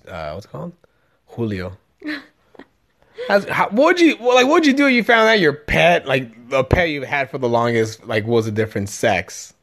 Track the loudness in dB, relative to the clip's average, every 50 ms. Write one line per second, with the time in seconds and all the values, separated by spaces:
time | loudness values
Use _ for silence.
0 | _ -16 -14 -10 -10 -10 -10 -10 -14 -16 -16 -14 -14 -14 -16 _ _ _ _ _
1 | _ _ _ _ _ _ -10 -8 -6 -6 -6 -8 -8 -10 -12 -16 _ _ _ _
2 | -12 -12 -12 -12 -12 -18 _ _ _ _ _ -20 -20 _ _ _ _ _ _ _
3 | _ _ _ -12 -4 -2 -2 -2 -2 -2 -4 -4 -2 -2 2 2 2 4 4 4
4 | 4 2 2 2 0 2 2 4 4 4 4 4 4 4 2 2 2 2 2 2
5 | 2 2 2 4 4 4 4 4 2 2 0 -2 -6 -4 0 2 4 4 2 2
6 | 0 -2 -2 -2 -2 -6 -12 -20 -12 -4 -2 -2 0 2 2 0 2 0 -2 -6
7 | -6 -4 -4 -4 -4 -4 -6 -4 -4 -2 0 0 0 0 0 0 0 -2 -4 -10
8 | -10 -6 -4 -4 -2 0 0 0 0 0 -2 -2 -4 -4 -4 -6 -8 -8 -6 -2
9 | 0 0 0 0 -2 -6 -12 -18 -18 -20 _ _